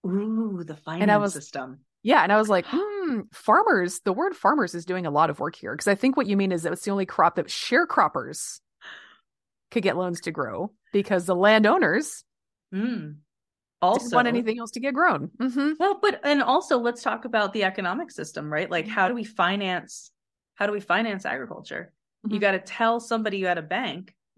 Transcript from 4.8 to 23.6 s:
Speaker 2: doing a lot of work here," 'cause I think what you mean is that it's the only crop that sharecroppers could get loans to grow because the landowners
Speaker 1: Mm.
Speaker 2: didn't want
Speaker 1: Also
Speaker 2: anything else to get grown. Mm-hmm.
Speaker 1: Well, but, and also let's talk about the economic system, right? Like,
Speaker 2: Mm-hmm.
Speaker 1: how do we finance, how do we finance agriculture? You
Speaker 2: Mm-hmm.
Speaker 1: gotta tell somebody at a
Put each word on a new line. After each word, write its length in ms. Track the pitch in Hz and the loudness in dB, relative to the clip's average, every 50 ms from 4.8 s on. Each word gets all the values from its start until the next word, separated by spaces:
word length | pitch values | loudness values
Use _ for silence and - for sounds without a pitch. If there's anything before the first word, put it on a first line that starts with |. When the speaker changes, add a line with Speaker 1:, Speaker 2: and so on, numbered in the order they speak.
| 165 | -6
Speaker 2:
doing 220 | 175 180 185 180 | -4 -4 -4 -2
a 40 | 160 | 0
lot 200 | 143 147 160 160 | 2 2 2 2
of 100 | 147 - | 2 -4
work 160 | - 151 - | -6 -6 -6
here," 200 | - - 101 127 | -8 -10 -10 -8
'cause 120 | 156 - 208 | -2 0 0
I 60 | 202 | 2
think 220 | 202 - 262 262 | 4 2 2 2
what 100 | - 254 | 2 0
you 100 | 202 202 | 2 2
mean 160 | 196 196 190 | 2 2 2
is 100 | 180 170 | 0 0
that 100 | 165 165 | -2 -2
it's 120 | 180 175 - | -4 -2 -4
the 60 | 208 | -4
only 160 | 196 196 190 | -2 -2 -2
crop 280 | 190 - - 170 170 - | -4 2 4 4 4 4
that 100 | - - | 0 -6
sharecroppers 1120 | - - - - - 247 285 349 - - - 190 151 - 135 123 135 151 - - - - - _ _ _ _ - - - - - _ _ _ _ _ _ _ _ _ _ _ _ _ | -4 -6 -8 -4 0 2 2 2 2 2 2 2 2 0 -4 -8 -8 -10 -10 -12 -12 -14 -16 _ _ _ _ -20 -20 -20 -20 -20 _ _ _ _ _ _ _ _ _ _ _ _ _
could 120 | - - | -4 0
get 140 | 180 190 - | 0 0 0
loans 240 | 170 180 180 175 170 | 0 -2 -4 -4 -6
to 80 | - 170 | -6 -8
grow 420 | 160 151 135 110 104 95 175 208 _ _ _ _ | -6 -4 -6 -6 -4 -6 -8 -8 _ _ _ _
because 340 | - 202 196 - 208 180 175 | -2 -2 0 2 0 -2 0
the 100 | 180 185 | 0 0
landowners 880 | 175 190 208 220 220 214 208 - 370 311 165 160 220 156 - - - _ _ _ _ _ _ _ _ _ _ | 4 6 6 6 8 6 6 6 6 4 4 2 2 0 -2 -10 -14 _ _ _ _ _ _ _ _ _ _
Speaker 1:
Mm. 80 | 190 190 | -6 -4
Speaker 2:
didn't 380 | 220 247 240 190 156 151 147 147 _ _ _ _ _ _ _ _ _ _ _ _ | -4 -2 -4 -6 -8 -10 -14 -16 _ _ _ _ _ _ _ _ _ _ _ _
want 200 | - 180 220 247 | 2 2 2 2
Speaker 1:
Also 160 | 240 247 247 247 | -2 2 2 2
Speaker 2:
anything 400 | 247 240 233 240 240 220 220 240 | 4 4 2 2 0 0 -4 -4
else 140 | 233 233 | -6 -10
to 80 | - 233 | -8 -4
get 140 | 240 277 262 | -4 -2 0
grown. 340 | 277 339 359 214 147 139 - _ - | 2 2 2 2 2 -2 -8 _ -4
Mm-hmm. 340 | 240 262 240 269 277 294 311 302 | -4 -2 0 0 0 0 0 2
Speaker 1:
Well, 200 | 339 392 403 392 | 2 0 2 2
but, 200 | - 415 - - - | 2 0 0 2 0
and 180 | 285 294 285 | 2 2 2
also 360 | - - 254 339 381 - 302 247 | 4 2 2 2 2 2 0 0
let's 240 | 233 240 240 - | 2 -2 -4 -2
talk 220 | - - 214 220 - | -4 -4 -4 -4 -6
about 280 | 240 220 220 208 196 | -2 0 0 0 0
the 120 | 196 220 196 | 0 0 0
economic 460 | 190 190 202 190 175 185 262 339 - | 0 0 -2 -4 -4 -4 -4 -8 -10
system, 420 | - - 156 151 - - 147 151 | -10 -12 -12 -10 -10 -10 -8 -4
right? 160 | 151 151 185 - | -4 -4 -4 -2
Like, 160 | 175 165 160 | -2 -4 -4
Speaker 2:
Mm-hmm. 80 | 214 220 | -2 0
Speaker 1:
how 140 | 214 190 185 | 0 0 0
do 60 | 247 | 0
we 100 | 240 214 | -4 -8
finance, 840 | - - - 233 185 190 202 196 190 180 175 - - - - - - _ _ _ _ _ _ _ _ _ | -10 -2 0 0 0 0 -2 -2 -4 -4 -4 -6 -10 -20 -20 -20 -20 _ _ _ _ _ _ _ _ _
how 120 | - 202 | -4 -2
do 60 | 208 | -2
we 80 | 208 208 | -2 -4
finance 440 | 202 - 175 202 226 226 202 190 196 | -2 0 0 0 0 -2 -4 -6 -6
agriculture? 680 | - - 131 127 - - - - - 139 - - - _ _ _ _ _ _ - | -6 -6 -6 -8 -10 -12 -14 -12 -12 -10 -10 -12 -12 _ _ _ _ _ _ -8
You 60 | 214 | -4
Speaker 2:
Mm-hmm. 80 | 214 202 | -2 2
Speaker 1:
gotta 180 | 202 202 190 185 | 2 2 2 0
tell 380 | 190 - - - 233 226 233 233 | -4 -8 -4 0 2 2 2 0
somebody 460 | 226 - 233 220 220 214 196 196 190 | -2 -4 -4 -2 -2 -2 -2 -2 -2
at 120 | 185 175 | -2 -2
a 40 | 170 | -2